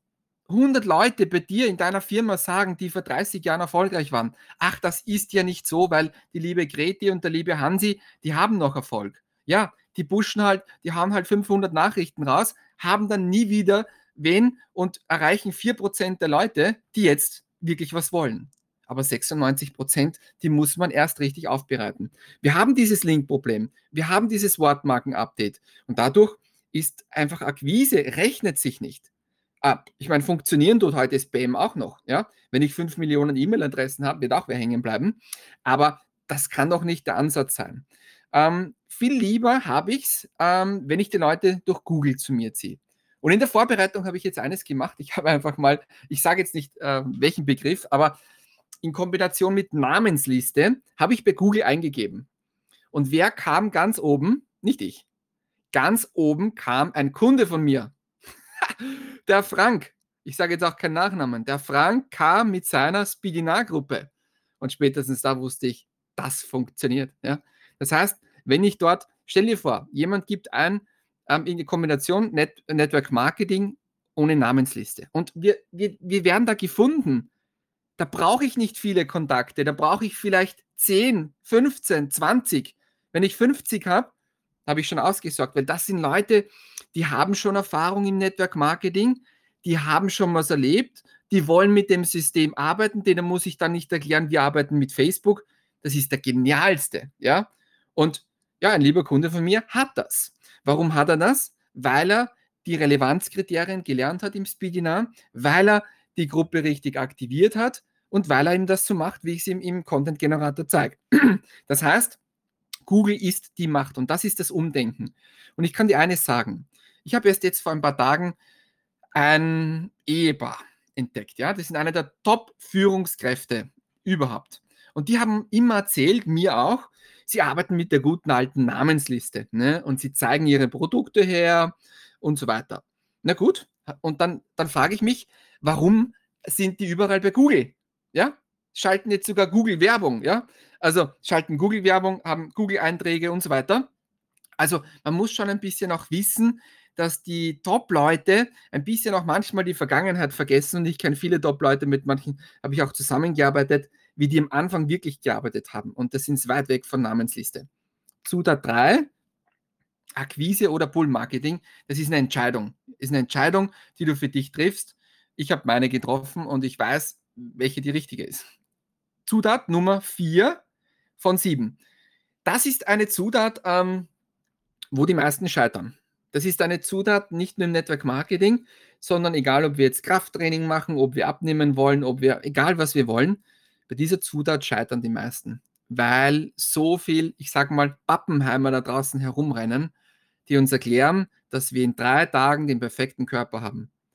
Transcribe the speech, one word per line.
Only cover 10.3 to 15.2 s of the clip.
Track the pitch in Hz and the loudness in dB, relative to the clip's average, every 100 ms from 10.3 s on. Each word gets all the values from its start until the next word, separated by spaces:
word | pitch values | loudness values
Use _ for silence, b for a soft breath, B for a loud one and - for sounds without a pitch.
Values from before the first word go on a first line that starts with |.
| 214 | 0
halt, | 202 196 b b | 0 0 b b
die | 170 | -8
hauen | 165 180 | -4 -2
halt | 202 180 | -2 0
fünfhundert | 208 202 196 190 | 0 2 0 0
Nachrichten | 156 185 208 170 - 139 | 0 0 0 -6 -4 0
raus, | 143 226 b b b | 2 0 b b b
haben | 175 202 208 | -2 0 0
dann | 208 180 | 0 0
nie | 202 214 | 2 2
wieder | 208 190 202 220 b b | 2 2 2 0 b b
wen | - 151 190 247 247 B | -6 0 4 4 2 B
und | - 185 - - | -6 -6 -6 -4
erreichen | 165 | 0